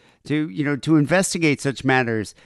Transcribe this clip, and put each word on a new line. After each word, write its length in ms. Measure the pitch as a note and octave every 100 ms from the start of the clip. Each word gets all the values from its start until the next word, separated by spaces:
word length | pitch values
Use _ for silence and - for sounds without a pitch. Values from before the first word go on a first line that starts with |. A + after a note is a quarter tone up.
| _ _ -
to, 220 | D3+ D#3
you 140 | F3+
know, 140 | C#3+ C#3+
to 180 | - D#3
investigate 640 | C3+ F3 F#3+ F#3 D#3+ C3+
such 240 | C#3 A#2
matters, 500 | C3 C3 A#2+ A2+ G2 -